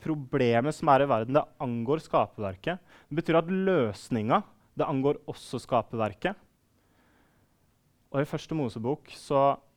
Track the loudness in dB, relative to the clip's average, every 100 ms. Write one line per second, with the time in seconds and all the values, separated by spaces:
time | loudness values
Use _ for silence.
0 | -6 -6 -2 0 4 4 2 0 4 6
1 | 6 0 2 0 0 -8 -6 -4 -2 -4
2 | 0 -2 -2 -4 -8 -6 -6 -8 _ -20
3 | -10 -6 2 2 2 0 2 2 0 -4
4 | -4 -2 2 0 0 _ _ -4 -2 0
5 | 0 -2 -6 -16 -10 -10 -2 -2 -2 -4
6 | -4 -2 -6 -6 _ _ _ _ _ _
7 | _ _ _ _ _ _ _ _ _ _
8 | _ -4 -4 -6 -6 -4 -4 -4 -6 -6
9 | -10 -14 -2 2 2 0 _